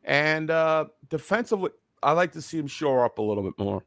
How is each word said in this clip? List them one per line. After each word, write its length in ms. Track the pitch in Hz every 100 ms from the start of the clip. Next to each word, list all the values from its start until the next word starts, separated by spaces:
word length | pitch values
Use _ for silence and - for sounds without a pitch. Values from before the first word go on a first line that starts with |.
And, 460 | - 143 151 156 156
uh, 340 | 160 160 160 151 _ -
defensively, 640 | 160 - 214 233 208 185 _ _ _
I 100 | 143
like 220 | 165 180
to 80 | 160
see 160 | - 160
him 100 | 143
shore 380 | - 147 131 120
up 140 | -
a 20 |
little 220 | 107 101
bit 140 | 95 -
more. 260 | 98 98